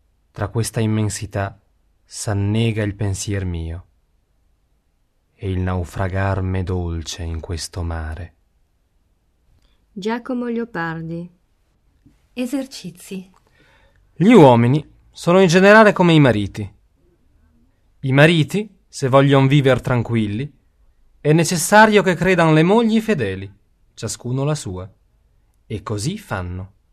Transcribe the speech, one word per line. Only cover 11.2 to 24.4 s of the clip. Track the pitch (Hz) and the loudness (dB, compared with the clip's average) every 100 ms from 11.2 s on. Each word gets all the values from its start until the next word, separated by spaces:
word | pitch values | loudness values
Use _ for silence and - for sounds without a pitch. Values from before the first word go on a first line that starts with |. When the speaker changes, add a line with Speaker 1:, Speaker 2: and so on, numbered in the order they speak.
| 175 _ _ _ _ _ _ _ _ _ _ | -14 _ _ _ _ _ _ _ _ _ _
Speaker 3:
Esercizi. | - 254 277 262 - 180 - - 190 185 _ _ _ _ _ _ _ _ | -10 -6 -6 -8 -14 -18 -18 -16 -16 -16 _ _ _ _ _ _ _ _
Speaker 1:
Gli | - 190 | 0 6
uomini | 233 139 120 120 147 - _ _ | 8 8 8 4 0 -4 _ _
sono | - - 185 | -8 0 4
in | 190 | 4
generale | 180 196 214 208 | 4 6 8 6
come | - 175 | 4 4
i | 160 | 6
mariti. | 139 107 98 - 98 - _ _ _ _ _ _ _ _ _ _ _ _ | 4 2 -4 -8 -12 -14 _ _ _ _ _ _ _ _ _ _ _ _
I | 135 | -2
mariti, | 135 156 170 143 190 214 _ _ | 4 4 4 0 -4 -8 _ _
se | - 135 | -8 2
voglion | 135 139 139 135 | 4 4 4 4
viver | 147 135 123 | 4 2 0
tranquilli, | - 123 110 117 107 104 143 - _ _ _ _ _ _ | 0 -4 -2 -4 -4 -6 -10 -16 _ _ _ _ _ _
è | 147 | 0
necessario | 160 160 175 - 208 220 208 | 2 0 -4 2 4 6 4
che | 180 | 2
credan | 170 185 180 165 | 0 0 2 4
le | 156 | 4
mogli | 170 220 226 220 | 4 2 2 0
fedeli, | 220 190 101 95 98 - _ _ _ | 0 -2 -4 -6 -12 -18 _ _ _
ciascuno | - 110 - 120 131 | -14 -12 -10 -8 -4